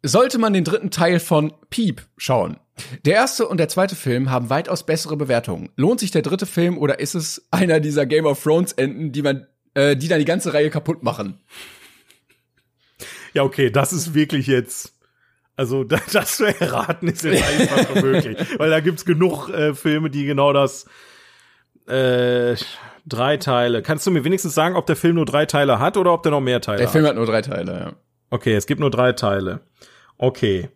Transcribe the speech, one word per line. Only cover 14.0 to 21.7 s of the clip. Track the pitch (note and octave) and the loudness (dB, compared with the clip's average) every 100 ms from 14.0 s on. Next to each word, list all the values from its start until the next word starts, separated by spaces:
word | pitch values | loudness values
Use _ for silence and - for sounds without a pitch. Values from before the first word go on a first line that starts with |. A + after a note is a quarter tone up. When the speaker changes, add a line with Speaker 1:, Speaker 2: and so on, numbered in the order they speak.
| E3+ | -2
Speaker 2:
wirklich | D3+ D3+ D3 C3 | 0 2 0 2
jetzt, | B2+ - - - _ _ _ _ _ _ - | 0 0 -12 -14 _ _ _ _ _ _ -8
also | B2 C3+ | -4 -4
<laughs> | |
da, | A#2+ D#3 - | -2 -2 0
das | G#3 - - | -2 -2 0
zu | |
erraten | G#3 - E3+ - - E3 E3+ | 0 0 -2 -2 -4 -2 -4
ist | E3 | -2
jetzt | D#3+ F#3+ | 0 2
einfach | - D3 - A#3+ - | 2 0 2 2 0
Speaker 1:
<laughs> | C3+ | 2
Speaker 2:
unmöglich, | C3+ D#3+ A#2 G#2+ - C4+ | 2 2 0 -6 -6 -2
weil | D#3 | 2
da | D#3+ | 2
gibt's | D#3+ D#3 | 0 -2
genug, | - D#3+ F3+ D3+ - | -2 2 2 0 -6
äh, | - D3+ | -2 -2
Filme, | C#3 D#3 D3+ D#3 | 0 0 0 -2
die | C#3 | -4
genau | C#3+ C#3 C#3+ | -2 2 4
das, | C#3 C3+ - - - - - - _ _ _ _ | 4 2 -2 -20 -20 -20 -20 -20 _ _ _ _